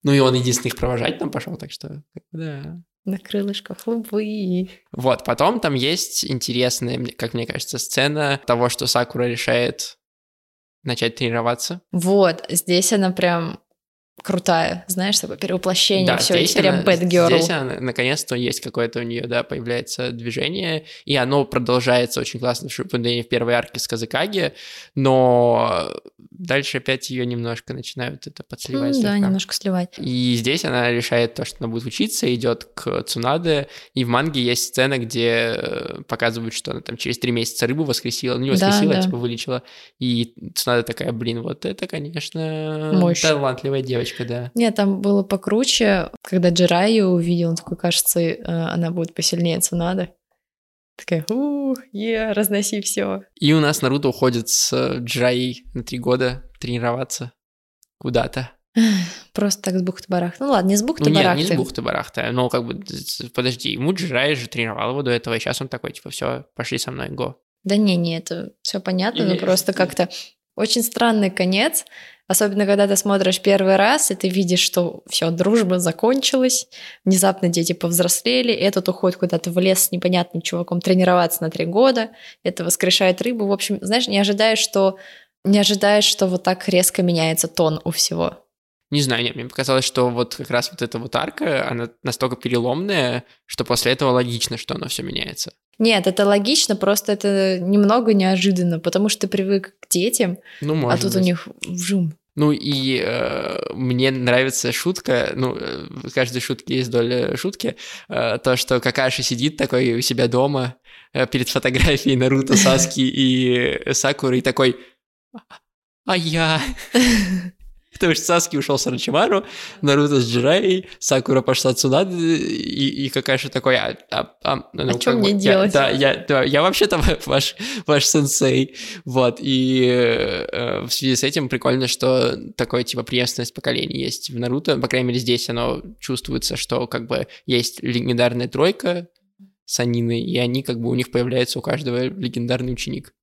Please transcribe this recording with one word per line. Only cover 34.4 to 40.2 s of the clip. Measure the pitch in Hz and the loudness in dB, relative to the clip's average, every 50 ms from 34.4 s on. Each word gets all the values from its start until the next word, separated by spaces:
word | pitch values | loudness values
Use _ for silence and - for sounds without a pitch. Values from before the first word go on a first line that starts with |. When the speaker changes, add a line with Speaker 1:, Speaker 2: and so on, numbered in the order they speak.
Speaker 1:
есть | 123 120 120 117 - - | 0 2 0 0 -2 -4
сцена, | - - 127 135 139 131 | 0 0 2 2 2 -2
где, | 120 113 - 117 117 117 113 117 117 117 113 | -4 -4 -2 0 2 2 2 2 0 0 -2
э, | - - - - - - - - - - - | -4 -4 -6 -6 -6 -8 -8 -10 -12 -8 -8
показывают, | 120 - 117 117 113 117 113 113 - | -4 -2 -2 -2 -2 -2 -8 -6 -8
что | - - - | -8 -8 -6
она | - - | -8 -8
там | - - 117 | -8 -10 -10
через | 117 - 127 120 - | -8 -6 -6 -4 -4
три | - 123 | -2 -2
месяца | 120 117 113 - - - - | -2 -2 -2 -4 -4 -2 -2
рыбу | 120 131 151 160 | -2 0 -2 -2
воскресила, | 139 120 - - 123 117 - - 123 123 123 | -2 -2 -2 -4 -6 -6 -4 -4 -2 -2 -2
ну, | 127 | 0
не | 135 - | 2 2
Speaker 2:
Да, | 185 190 196 | 2 4 4
Speaker 1:
воскресила, | 202 208 202 202 190 | 4 4 4 4 4
Speaker 2:
да. | 190 | 2
Speaker 1:
типа | 185 185 180 120 | 2 0 0 -2
вылечила, | 120 120 120 113 - - 127 123 - - - - - - _ _ | -4 -4 -4 -6 -6 -4 -6 -6 -6 -10 -20 -20 -20 -20 _ _
и | 127 127 120 117 | -2 0 0 0